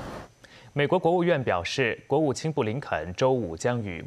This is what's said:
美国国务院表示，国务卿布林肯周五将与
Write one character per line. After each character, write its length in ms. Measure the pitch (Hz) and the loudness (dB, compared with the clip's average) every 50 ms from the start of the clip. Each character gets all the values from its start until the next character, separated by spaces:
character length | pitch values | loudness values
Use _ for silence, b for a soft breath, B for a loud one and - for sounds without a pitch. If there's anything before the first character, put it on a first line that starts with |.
| - - - - - - _ _ - B B B B B B | -10 -12 -12 -14 -14 -18 _ _ -20 B B B B B B
美 120 | 143 143 139 | 0 0 2
国 100 | 175 185 | 2 2
国 140 | 175 165 175 | 2 2 2
务 100 | 180 170 | 4 4
院 180 | 175 170 143 120 | 4 2 2 2
表 180 | 110 95 87 85 | 2 0 0 0
示， 400 | - - - 131 113 - - - - | -2 0 0 2 2 0 -2 -2 0
国 100 | 139 151 | 2 2
务 160 | 156 139 123 | 2 2 0
卿 180 | - - 160 147 | -2 -2 -2 0
布 120 | 151 120 | 0 0
林 160 | 107 110 143 | 0 -2 -4
肯 340 | - - 95 80 76 90 90 | -4 -4 -4 -4 -4 -4 -2
周 180 | - 131 131 135 | 2 2 4 4
五 240 | 123 110 82 80 | 2 0 -2 -4
将 240 | - - 120 123 120 | -2 -2 0 0 0
与 220 | 104 101 85 82 - | -2 -4 -6 -6 -2